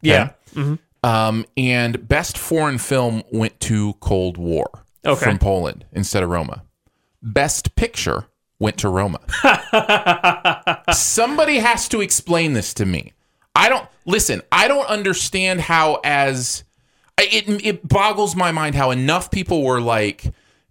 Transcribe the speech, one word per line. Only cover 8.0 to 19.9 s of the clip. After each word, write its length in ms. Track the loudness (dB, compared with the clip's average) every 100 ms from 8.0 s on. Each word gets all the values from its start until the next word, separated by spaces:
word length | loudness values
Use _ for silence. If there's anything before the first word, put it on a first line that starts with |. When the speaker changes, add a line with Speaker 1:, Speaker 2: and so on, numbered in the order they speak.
| -4 -4 -6 _ _ -4
Speaker 2:
went 180 | -4 -2
to 100 | -2
Roma. 300 | 0 -2 -4 -6 0
Speaker 1:
<laughs> 1500 | 2 2 2 0 2 0 2 2 2 0 -2 -2 -4 -4 0
Speaker 2:
Somebody 640 | 0 0 0 0 2 2 2
has 300 | 2 0 -2
to 120 | -2
explain 520 | 0 -2 0 0 2
this 200 | -2 -4 -4
to 100 | -2
me. 280 | -2 -6 _ _ _ _ 4
I 140 | 4
don't, 180 | 2 -4 _ -2
listen, 360 | 0 0 -2 0
I 160 | 2 2
don't 200 | 2 0
understand 760 | -2 -2 -2 -4 -2 -2 -2
how 380 | 0 2 2 2
as, 600 | 0 2 2 0 -4 -8 -12 _ _ _ _ 0
I, 60 | 2
it, 340 | 0 0 -2 0
it 220 | -2 0
boggles 480 | 2 2 2 -2 0
my 160 | 0
mind 240 | 0 0 0
how 160 | 0
enough 400 | 2 0 0 -2
people 320 | -4 0 0
were 180 | 2 0
like, 440 | 2